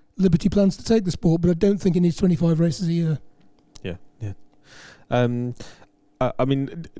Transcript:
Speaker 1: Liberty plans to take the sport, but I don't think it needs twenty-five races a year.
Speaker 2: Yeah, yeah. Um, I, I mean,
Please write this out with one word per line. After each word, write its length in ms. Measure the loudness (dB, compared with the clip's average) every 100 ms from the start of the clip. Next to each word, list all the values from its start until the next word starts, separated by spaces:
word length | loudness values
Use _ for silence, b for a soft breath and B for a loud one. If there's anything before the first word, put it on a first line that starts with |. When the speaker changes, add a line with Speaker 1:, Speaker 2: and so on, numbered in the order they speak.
| _ 0
Speaker 1:
Liberty 320 | 2 2 2
plans 260 | 2 2 0
to 80 |
take 220 | 0 0 0
the 60 |
sport, 280 | -2 0 2
but 100 | 2
I 40 |
don't 240 | 2 2 2
think 180 | 0 2
it 60 |
needs 160 | 2 2
twenty-five 420 | 0 2 2 2
races 300 | 0 0 -2
a 20 |
year. 280 | -2 -2 -4 -8 -20 -20 _ _ -14
Speaker 2:
Yeah, 120 | -12 -12 -16 _
yeah. 140 | -12 -12 -18 _ B B B B -2
Um, 460 | 0 0 0 -6 -8 B B -20 _ _ _
I, 140 | -4 0
I 40 |
mean, 440 | 0 0 -4 -8 -14